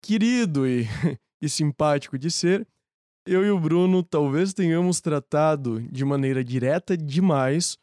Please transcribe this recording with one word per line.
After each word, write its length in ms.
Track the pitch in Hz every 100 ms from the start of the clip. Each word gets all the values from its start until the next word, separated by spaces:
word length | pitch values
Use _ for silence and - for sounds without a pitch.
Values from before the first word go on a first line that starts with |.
querido 640 | - 214 226 247 220 143 131
e, 220 | 123 113
<laughs> 320 | - 160 135 _ _
e 60 | 151
simpático 680 | - 151 - 151 143 - 135
de 140 | 151
ser, 340 | - 175 196 226 _ _ _ _ _ -
eu 180 | 185 202
e 60 |
o 80 | 202
Bruno 420 | 156 170 185 185
talvez 500 | 175 160 143 143 190
tenhamos 480 | 190 170 165 180 175
tratado 800 | 170 147 - 147 156 156 127 113 120
de 140 | 127 139
maneira 360 | 139 135 131 123
direta 500 | 127 123 160 - 180
demais 840 | 151 143 185 143 131 151 180 -